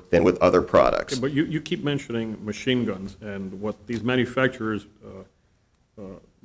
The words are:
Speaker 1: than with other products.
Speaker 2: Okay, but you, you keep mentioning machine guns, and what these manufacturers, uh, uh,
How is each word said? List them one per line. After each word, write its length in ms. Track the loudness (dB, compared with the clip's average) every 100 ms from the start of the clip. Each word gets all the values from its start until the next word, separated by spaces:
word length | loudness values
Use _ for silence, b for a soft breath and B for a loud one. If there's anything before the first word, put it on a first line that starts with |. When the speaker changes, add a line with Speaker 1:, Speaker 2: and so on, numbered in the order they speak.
| 2
Speaker 1:
than 120 | 4
with 140 | 4 6
other 240 | 6 6
products. 520 | 6 6 6 2 -2
Speaker 2:
Okay, 80 | -4
but 120 | 0
you, 100 | 0
you 160 | 0 -4
keep 240 | -4 -4
mentioning 540 | -2 -4 -4 -4 -4 -6 -8
machine 400 | -4 0 0 0
guns, 320 | -4 -10 -12
and 400 | -12 -10 -10 -8
what 260 | -8 -8 -8
these 160 | -6
manufacturers, 840 | 0 0 0 0 -2 -2 -4 -6 -8 _ -20
uh, 960 | -18 -20 _ _ _ _ _ _ -18
uh, 40 | -16 -16 _ _